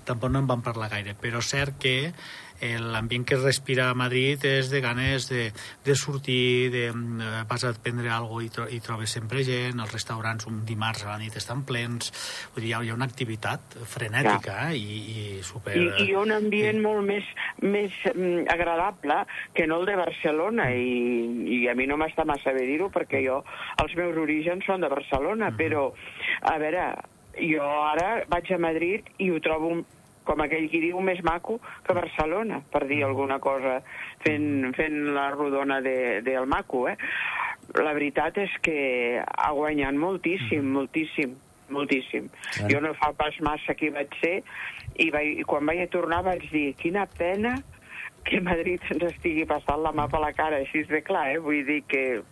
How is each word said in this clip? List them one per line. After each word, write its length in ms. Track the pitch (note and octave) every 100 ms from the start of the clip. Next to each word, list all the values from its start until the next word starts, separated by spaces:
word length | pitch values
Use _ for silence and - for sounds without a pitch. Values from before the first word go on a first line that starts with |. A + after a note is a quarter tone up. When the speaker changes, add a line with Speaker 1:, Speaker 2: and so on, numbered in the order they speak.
Speaker 1:
tampoc 280 | - A#2+ B2+
no 80 | C3
en 80 | C#3
vam 160 | A#2+ A#2+
parlar 240 | A2+ A2
gaire. 240 | G#2 G2+
Però 260 | G2+ A#2+ A#2
cert 360 | A2+ C#3 C#3 C#3
que, 160 | C3+ B2+ D3+ F3 - - - -
eh, 140 | B2 A#2
l'ambient 460 | A#2 A2+ A2+ B2 B2
que 60 | C#3
es 60 |
respira 460 | C3+ C3 - C3 B2+
a 60 | B2
Madrid 420 | B2 B2+ C3 C#3+ C#3
és 240 | C3+ C3
de 80 | C#3
ganes 460 | B2+ A#2+ C3 C3+ B2
de, 220 | B2+ A2+ G#2+ - -
de 120 | C3+ C#3
sortir, 720 | - C#3 C#3 B2+ B2 B2 B2+
de, 120 | B2 A#2+
mm, 260 | A#2 A#2 A2+
eh, 200 | A2 A2 A2
vas 140 | A#2+ B2+
a 80 |
prendre 340 | A2 B2 A#2+ A#2
algo 280 | A2+ A#2 A2+
i 60 | A2+
tro-, 220 | A#2 A2+
i 60 | A#2+
trobes 320 | A2+ A2+ A2
sempre 300 | B2+ A2 B2+
gent, 380 | C3 B2 B2 B2
els 100 | A2
restaurants 540 | A2+ - A2+ A2 A2+ A2
un 140 | A2
dimarts 400 | A2 A2 A2 A2
a 60 | G2+
la 80 | G#2+
nit 160 | G#2+ -
estan 300 | - B2 C3+
plens, 480 | A#2+ A#2 A#2+ - - - - -
vull 100 | -
dir, 60 | A2+
hi 40 |
ha, 60 | A#2 A#2
hi 60 |
ha 20 | A2+
una 120 | B2+
activitat 680 | - A#2+ A2 G#2 C3 - -
frenètica, 680 | A#2 - A2+ A2+ A2+ G2+ G#2
Speaker 2:
Ja. 160 | G2 D3
Speaker 1:
eh, 60 | D3+
i, 240 | G#2 G#2+ G#2 A2 G#2 G2
i 40 |
super 320 | F#2 A2+ - G2+
Speaker 2:
I, 140 | F3 - G3
i 80 | G3
un 160 | G#3
ambient 460 | G#3+ G#3+ G#3 G#3+ G#3+
Speaker 1:
Sí. 60 | G#3+
Speaker 2:
molt 180 | G#3+
més, 220 | G3+ G3+ G3 - - -
més, 400 | G3 G3+ G#3 - F#3+
mm, 320 | F3 F#3 F3 -
agradable 680 | E3 E3+ E3 F#3 G3+ D3 D#3 G3 - -
que 120 | - D#3+
no 140 | E3
el 40 | F#3
de 80 | G3+
Barcelona, 720 | E3 E3+ E3+ D3+ F3+ A3+ C#3+
i, 840 | B2 B2 B2 A#2+ A#2+ A#2 A#2+ - B2
i 100 | B2
a 80 | B2
mi 120 | C3
no 100 | D3
m'està 240 | D#3 -
massa 300 | D#3 C#3+ -
bé 100 | C3 B2+
dir-ho, 180 | D3 F#3+
perquè 360 | F#3 D#3+ C#3 C3
jo, 160 | C3 - - - -
els 140 | D#3+ E3+
meus 180 | F3 D#3+
orígens 480 | D#3 D#3 D#3 F3+
són 160 | - F#3+
de 140 | D#3+
Barcelona, 560 | C3+ - C3+ D3 A3 G3+
Speaker 1:
Mhm. 60 | A2+
Speaker 2:
però, 260 | D#3+ D3+ C3+ - - - - -
a 120 | - D#3
veure, 280 | D3+ F3 D3+ - - - - -
jo 260 | D#3+ D#3 C#3+ D3
ara 400 | D3+ D3+ F#3 A3+ -
vaig 240 | F3 E3
a 40 | F#3
Madrid 460 | E3 D#3+ F3 G#3 - -
i 120 | F#3+
ho 100 | D#3+
trobo, 320 | D#3+ D#3 D#3+ E3+ E3 - - -
com 160 | - D3+
aquell 300 | D3+ D#3+ D#3
qui 80 | E3
diu, 220 | E3 F3+
més 180 | F#3+ F3+
maco 360 | E3 E3+ - A#3 - -
que 80 | -
Barcelona, 680 | F3+ - - D#3 F3+ A3+ C#3 C#3+
per 140 | D3 C#3
dir 140 | C#3
alguna 360 | C#3 C3 C#3 C3+
cosa, 380 | C#3+ C3+ C3 C3 C#3+ - - -
fent, 500 | D#3 D3+ D3+ C#3 B2+
fent 400 | C3 D#3+ D3+ D3
la 120 | C#3+ C#3
rodona 500 | C#3 D3 C#3 C#3 C3+
de, 400 | C3 B2+ B2 G2+
del 260 | A#2+ C3 C3
maco, 400 | E3+ G3 C3 C3
eh? 80 | G#3 - - - - - - - -
La 180 | D3+
veritat 440 | D3+ D3 D3 D3+ G3+
és 140 | G3 -
que 580 | - D3+ C3+ B2 A#2+ A#2+
ha 320 | - - C3+
guanyat 420 | C#3+ D3+ D3+ C3+ C#3+
moltíssim, 640 | E3+ F#3+ E3 F#3+ A#2 D#3+
Speaker 1:
Mhm. 80 | C3+
Speaker 2:
moltíssim, 640 | C#3 C3+ D#3+ D#3 - C#3 C3 - - -
moltíssim. 600 | C#3+ C#3+ C3+ B2+ A2+ G#2 - - -
Speaker 3:
Clar. 140 | G#2
Speaker 2:
Jo 100 | C#3+
no 120 | D#3
fa 180 | D3 D3+
pas 200 | D3 D3+ D3+
massa 320 | D#3 D3+ - D3+
que 120 | D#3
hi 20 |
vaig 200 | C#3+ C#3+ -
ser 220 | E3 - - - - - - -
i 120 | E3
vaig, 280 | D3+ D3+ -
i 40 |
quan 220 | C#3+ D3+ D3
vaig 160 | E3+
a 60 | F3
tornar 340 | F3+ E3+ E3+
vaig 260 | F#3 F3 D3
dir, 240 | D#3 C#3+ C3+
«Quina 300 | E3+ G3 F#3+
pena 500 | - E3+ G3 A3+ B3+ - - - - - -
que 160 | - F#3+
Madrid 400 | F3+ E3+ E3+ F3+ -
ens 140 | D#3
estigui 420 | E3+ - F3+ D#3 D#3
passant 360 | D3 - D3
la 80 | D#3
mà 160 | D3+ D3
per 100 | D#3
la 100 | D3+
cara», 240 | C#3+ D#3 D3+
així 260 | C3+ D#3 D3
de 140 | D3+
clar, 280 | D3 F#3+ C#3 D3+
eh? 40 |
Vull 260 | D#3 D3 C3+
dir 180 | D3+
que 380 | - C3+ C3 A#2 -